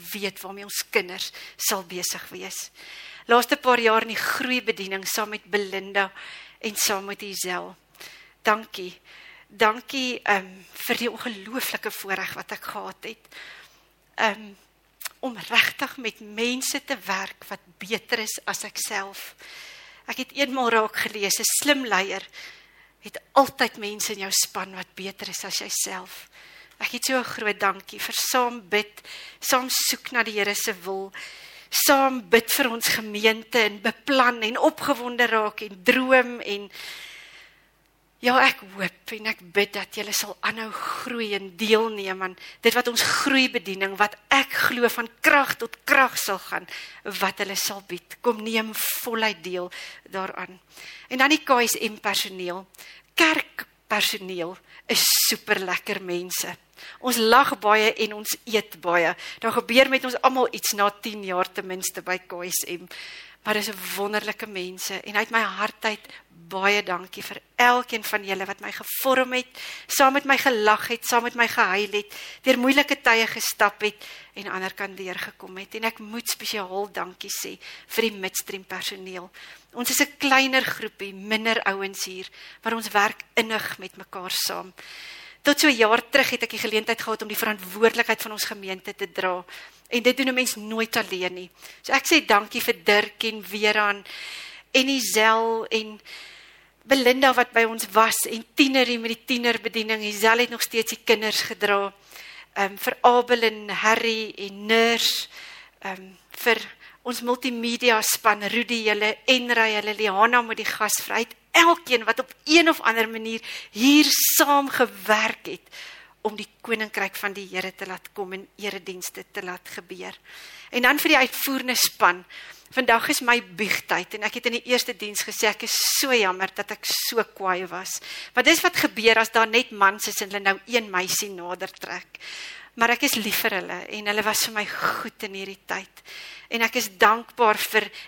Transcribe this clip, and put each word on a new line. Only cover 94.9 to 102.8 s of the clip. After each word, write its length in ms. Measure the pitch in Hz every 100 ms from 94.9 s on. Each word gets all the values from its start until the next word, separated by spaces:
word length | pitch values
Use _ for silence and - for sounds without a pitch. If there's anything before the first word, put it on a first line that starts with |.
| 269 208 208 220 226 226 226 -
en 340 | 220 214 214 - - - - - - _ _
Belinda 480 | - 277 247 262 269
wat 180 | 247 233
by 120 | 226
ons 220 | 226 226 -
was 340 | 214 226 - -
en 160 | 226 -
Tienerie 440 | - 269 262 240 240
met 120 | 226
die 140 | 226
tienerbediening. 800 | - 247 240 233 220 226 214 220
Enizel 360 | 214 208 220 233
het 120 | 240
nog 120 | 233
steeds 280 | - 233 220
die 140 | 220
kinders 360 | - 220 220 -
gedra. 520 | - 233 208 202 196 - _ - - - -
Ehm, 220 | - 196
vir 200 | 202